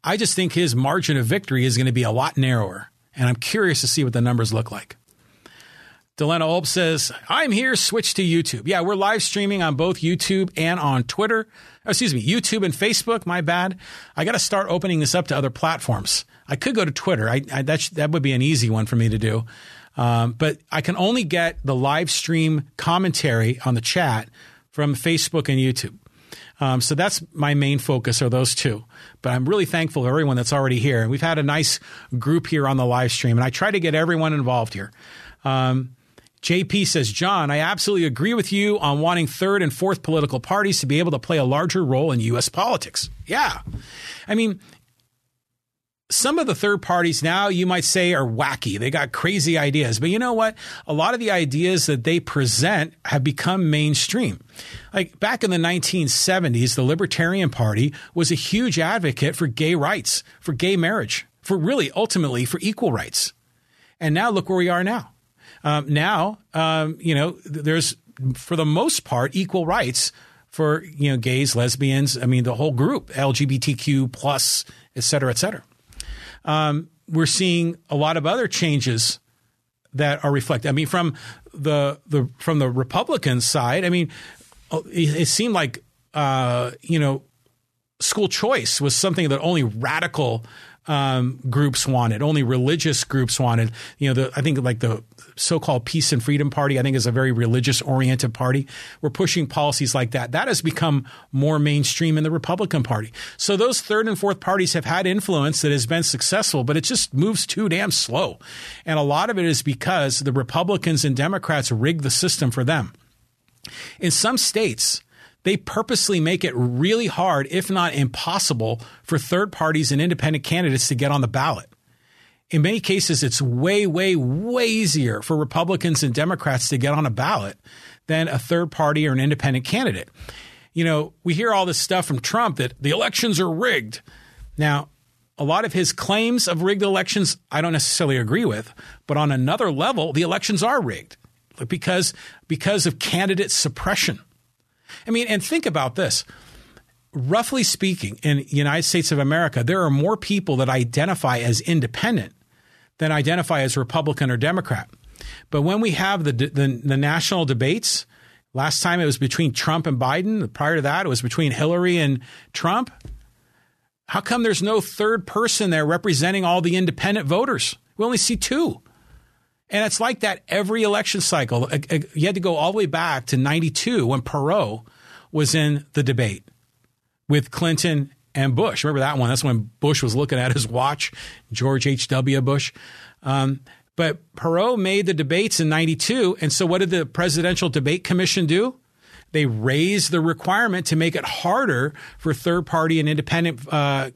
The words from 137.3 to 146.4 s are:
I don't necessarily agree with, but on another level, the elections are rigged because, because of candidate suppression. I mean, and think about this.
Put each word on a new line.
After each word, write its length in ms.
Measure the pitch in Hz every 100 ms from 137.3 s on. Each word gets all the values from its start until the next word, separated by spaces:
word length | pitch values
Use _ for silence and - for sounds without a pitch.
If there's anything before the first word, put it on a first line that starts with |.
| - _
I 100 | 147
don't 120 | 170
necessarily 440 | 156 - - 156 131
agree 280 | 110 165 214
with, 280 | 107 107 - - - -
but 120 | 147
on 140 | 151
another 400 | 131 131 208 214
level, 400 | 139 220 247 -
the 120 | 139
elections 400 | 170 196 - 196
are 180 | 220 277
rigged 360 | 143 90 - - - _ _ - 123
because, 460 | 180 - 185 - - - - _
because 380 | 160 190 208 160
of 120 | 127
candidate 540 | - 175 196 190 -
suppression. 680 | - - - - 202 - - - _ _ _ _ _ _ - -
I 40 |
mean, 160 | 233 233
and 160 | 214
think 220 | - 330 285
about 300 | 156 131 151
this. 280 | 175 - - -